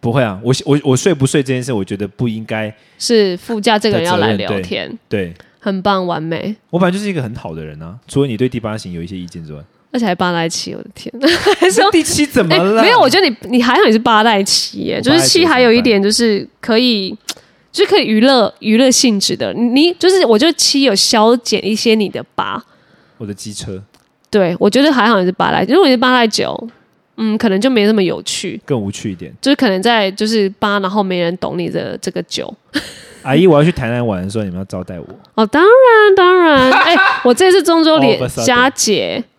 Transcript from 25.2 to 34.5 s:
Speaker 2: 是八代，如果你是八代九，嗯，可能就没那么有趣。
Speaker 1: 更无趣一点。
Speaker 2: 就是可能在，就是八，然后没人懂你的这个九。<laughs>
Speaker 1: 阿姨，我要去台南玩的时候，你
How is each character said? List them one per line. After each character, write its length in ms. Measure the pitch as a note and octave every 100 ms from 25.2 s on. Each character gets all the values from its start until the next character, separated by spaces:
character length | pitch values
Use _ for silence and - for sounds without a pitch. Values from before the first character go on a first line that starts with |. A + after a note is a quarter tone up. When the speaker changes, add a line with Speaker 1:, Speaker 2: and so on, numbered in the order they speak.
| F3+
Speaker 2:
是 60 |
八 180 | F3+ -
代， 140 | D#3 -
如 80 | D4+
果 100 | F4
你 60 |
是 40 | B3+
八 160 | B3+
代 160 | B3+ A3+
九， 400 | - - C2+ A3+ _ _ _ _ -
嗯， 200 | A3 G#3+
可 100 | A#3
能 100 | F#3+
就 120 | B3
没 160 | B3 G3+
那 60 |
么 80 | A3
有 200 | F#3 -
趣。 360 | - - F#3+ G#2+ -
Speaker 1:
更 120 | B2+
无 140 | G2
趣 180 | - A2
一 40 |
点。 180 | F2+ F2 -
Speaker 2:
就 100 | C4+
是 60 | C#4+
可 140 | B3+
能 120 | F#3+
在， 280 | G#3 A#3 G3
就 160 | G3 G#3+
是 240 | A3+ G3 G3+
八， 200 | G#3+ G3+
然 100 | F#3+
后 120 | G#3
没 160 | F#3+ F3+
人 160 | E3+ F#3
懂 200 | - F3+
你 120 | E3+
的 260 | F3 B2+ -
这 140 | -
个 120 | F3+
九。 280 | E3+ - - - _ D4
<laughs> 380 | - - - -
Speaker 1:
阿 120 | -
姨， 120 | C#3+ F#3
我 120 | C#3+
要 60 |
去 80 | D#3
台 160 | F3 A#2+
南 180 | A#2+ A#2+
玩 160 | F#2+
的 60 | F#2+
时 80 | A2
候， 80 |
你 60 | G#2